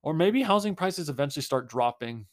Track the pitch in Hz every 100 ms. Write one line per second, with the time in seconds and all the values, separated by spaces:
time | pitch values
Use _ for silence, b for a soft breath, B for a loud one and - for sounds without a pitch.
0 | - 160 185 247 240 202 208 190 185 185
1 | 156 139 143 143 135 131 123 120 120 120
2 | 117 117 101